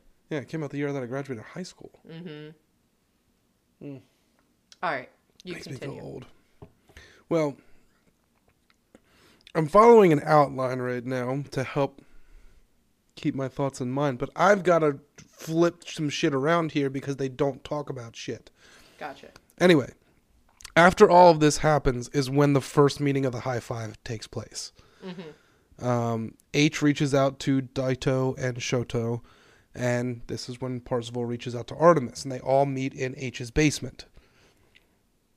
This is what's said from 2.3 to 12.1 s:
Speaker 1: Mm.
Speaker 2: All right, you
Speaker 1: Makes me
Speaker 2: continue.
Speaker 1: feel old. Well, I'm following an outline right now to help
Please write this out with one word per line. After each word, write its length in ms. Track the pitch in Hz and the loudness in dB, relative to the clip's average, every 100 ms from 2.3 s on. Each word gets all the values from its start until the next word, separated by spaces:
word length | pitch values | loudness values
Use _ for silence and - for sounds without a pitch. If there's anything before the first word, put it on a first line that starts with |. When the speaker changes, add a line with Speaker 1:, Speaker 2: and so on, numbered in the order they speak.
| 151 151 160 _ _ _ _ _ _ _ _ _ _ _ _ | -16 -18 -20 _ _ _ _ _ _ _ _ _ _ _ _
Speaker 1:
Mm. 160 | 143 135 _ _ _ _ _ _ _ _ | -18 -18 _ _ _ _ _ _ _ _
Speaker 2:
All 80 | 175 | -6
right, 200 | 135 - _ _ _ | -6 -10 _ _ _
you 80 | 185 | -16
Speaker 1:
Makes 120 | 165 - | -14 -14
me 60 | |
Speaker 2:
continue. 280 | 127 139 127 | -14 -12 -14
Speaker 1:
feel 60 | 135 | -14
old. 160 | 135 - - _ _ - _ _ - - _ - | -16 -18 -20 _ _ -20 _ _ -20 -20 _ -4
Well, 280 | 160 151 123 _ - _ _ _ _ _ _ _ _ _ _ _ - _ _ _ _ - | -2 -2 -6 _ -20 _ _ _ _ _ _ _ _ _ _ _ -20 _ _ _ _ -8
I'm 120 | 165 151 | -4 2
following 440 | 202 233 226 185 | 6 10 10 8
an 100 | 147 | 4
outline 540 | 156 151 139 131 127 127 | 4 4 4 0 -4 -4
right 260 | 123 123 | -6 -6
now 380 | 120 127 123 143 135 | -6 -6 -4 -6 -6
to 140 | 135 | -6
help 360 | 123 147 139 - - | -4 -2 -4 -6 -20